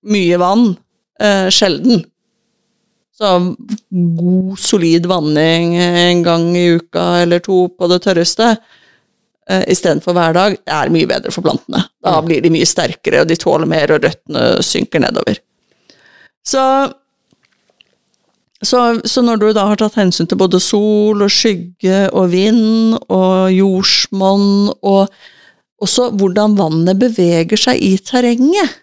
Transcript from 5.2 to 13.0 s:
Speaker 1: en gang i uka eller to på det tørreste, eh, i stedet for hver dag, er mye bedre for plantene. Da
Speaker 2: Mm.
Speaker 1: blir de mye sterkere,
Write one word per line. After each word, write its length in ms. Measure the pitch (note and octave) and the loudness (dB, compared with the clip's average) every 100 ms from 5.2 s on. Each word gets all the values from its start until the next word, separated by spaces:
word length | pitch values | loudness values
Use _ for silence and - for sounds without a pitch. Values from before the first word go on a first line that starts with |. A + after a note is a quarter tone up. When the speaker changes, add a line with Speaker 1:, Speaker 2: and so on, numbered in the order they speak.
| D3+ D3+ D#3+ E3 E3+ E3+ | 0 0 2 2 0 0
Speaker 1:
en 460 | F3 F3 F3 F3 | 0 2 2 2
gang 220 | E3+ E3+ E3+ F3 | 2 0 0 0
i 60 | F3 | 2
uka 320 | E3+ - E3+ F3 F3 | 0 -2 -4 -2 0
eller 160 | F3 F3 | 0 0
to 280 | F3 F#3 F3+ | 0 0 0
på 160 | _ F3 | _ -2
det 120 | F3+ | 0
tørreste, 460 | G3 E3+ E3+ - A#3 A3+ _ _ _ _ _ _ _ _ - | 0 0 0 0 0 0 _ _ _ _ _ _ _ _ -6
eh, 160 | F#3+ - | -4 0
i 80 | F3+ | 0
stedet 240 | F3+ D#3 | 0 -2
for 160 | F3+ F3 | -2 -2
hver 160 | E3 | 0
dag, 220 | E3+ G3+ F#3 - | 0 0 -4 -6
er 240 | D3+ - | -4 0
mye 160 | D#3+ D3+ | 0 0
bedre 240 | - - | -4 -6
for 140 | - - | -4 -4
plantene. 380 | - - - - _ | -4 -6 -8 -8 _
Da 140 | - E3 | -2 -2
Speaker 2:
Mm. 80 | D#3+ | -2
Speaker 1:
blir 160 | D3+ | -2
de 80 | E3 | 0
mye 160 | D#3+ E3 | 0 0
sterkere, 560 | - D3 - | -2 -4 -6